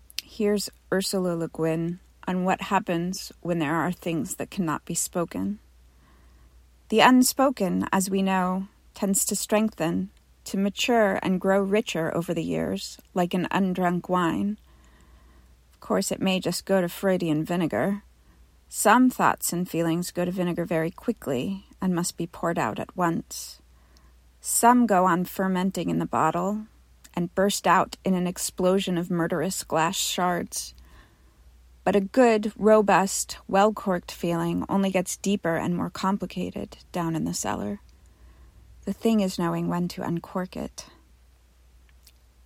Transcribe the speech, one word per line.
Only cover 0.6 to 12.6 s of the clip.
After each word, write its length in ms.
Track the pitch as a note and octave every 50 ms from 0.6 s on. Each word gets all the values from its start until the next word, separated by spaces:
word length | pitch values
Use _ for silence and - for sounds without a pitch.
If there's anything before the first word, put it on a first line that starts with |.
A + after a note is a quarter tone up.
| - - - _ _ -
Ursula 440 | G3 F#3+ G3 - - F#3+ F3+ F3+ E3+
Le 140 | E3 E3 D#3
Guin 500 | - - D#3+ D#3+ D#3+ E3 E3 E3+ F3 - _ _ _ _ - -
on 180 | F#3 F#3 F3+
what 160 | F#3 F#3 - F#3+ - G3+
happens 580 | F#3 - - F3 E3+ E3+ F3+ F#3+ - - - - -
when 180 | - E3+ F3 E3+
there 160 | D3+ C#3 D#3+
are 160 | E3 C#3+ F3
things 460 | F3 - - F3 E3 D#3+ A#2 - - -
that 120 | - -
cannot 360 | - - F3+ D#3 D3 - -
be 100 | - F3
spoken. 640 | - - - - F3+ E3+ - - F#3 F#3+ G3+ G#3 G#3+ _ _ _ _ _ _ _ _ _ _ - _ _ - _ - - - _ - _ _ _ _ _ -
The 120 | G#3+ A3
unspoken, 840 | - B3 B3+ B3+ B3+ - - - C4 C#4+ C4 - G3 F3+ F3+ F#3 F#3+ -
as 180 | - G3 F#3 G3
we 140 | F#3+ G3 F#3+
know, 460 | F#3+ F#3+ F#3 F3+ F#3 F#3 F#3+ G3 - _ _ _ _ -
tends 280 | - G#3+ G3 G3 - -
to 100 | - G#3
strengthen, 760 | - - - A3 G#3+ A3 A3 - - D#3 E3 F3 F#3+ F#3 G3 - _ _ _ _ _ -
to 120 | - - G3
mature 600 | G3 G3+ - - - - A#3+ A#3 G#3+ G3 F#3+ -
and 200 | - F#3+ F#3+ F3+
grow 200 | - F#3+ F#3+ G3+
richer 540 | G3 G3 G3 G#3+ A#3+ - - E3 E3 D#3 -
over 180 | - E3+ - E3+
the 80 | E3+
years, 560 | E3 E3+ E3 D#3+